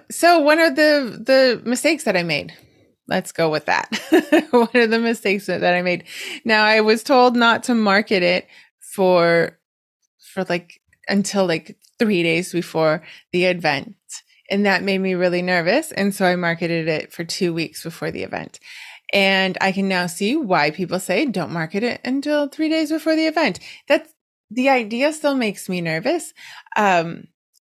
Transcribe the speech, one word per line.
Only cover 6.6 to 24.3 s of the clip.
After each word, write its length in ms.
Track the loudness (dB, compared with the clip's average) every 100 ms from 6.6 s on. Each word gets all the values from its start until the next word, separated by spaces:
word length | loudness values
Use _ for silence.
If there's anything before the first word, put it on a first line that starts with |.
I 180 | 4 4
was 200 | 4 0
told 320 | 2 4 4
not 280 | 4 2 2
to 100 | 0
market 480 | 0 2 2 2 0
it 240 | 2 0 -4 -18 _ _
for, 800 | -12 0 2 4 4 2 0 -6 _ _ _ _ _ _
for, 260 | -12 -8
like, 360 | -4 -4 -6 -20 _ _ -4
until, 380 | -2 0 0 0
like, 320 | -2 -6 -20 _ -4
three 240 | 0 2
days 300 | 2 0 -2
before 500 | -6 -4 0 0 0 -6 -20 _
the 140 | 0 0
event. 500 | 0 -2 -2 -6 -18 -20 -20 -20 _ -4
And 160 | 0 2
that 160 | 0
made 160 | 0 -2
me 160 | -2
really 280 | 0 0 0
nervous. 480 | 0 0 2 0 -2
And 240 | -4 -4
so 120 | 0 0
I 100 | 0
marketed 500 | -2 -2 -2 -2 -2
it 240 | -4 -6
for 140 | -12
two 280 | -10 -4 -2
weeks 280 | -2 -6 -10
before 280 | -14 -10 -8
the 120 | -8
event. 380 | -8 -10 -12 -18 -20 -20 -20 -20 -2
And 420 | 0 2 2 0 0
I 120 | -2
can 160 | 0 -2
now 180 | -2 -4
see 300 | -4 -2 -2
why 340 | 0 2 2
people 300 | -2 -6 -6
say, 240 | -2 -2
"Don't 260 | -2 -4 -6
market 320 | -6 -6 -4
it 200 | -4 -6
until 440 | -6 -4 -2 -2 -2
three 200 | -4 -2
days 220 | -2 -2
before 260 | -2 -2 0
the 100 | 0
event." 320 | 0 -2 -2 -12 -16 -2
That's, 240 | 0 -2 _ _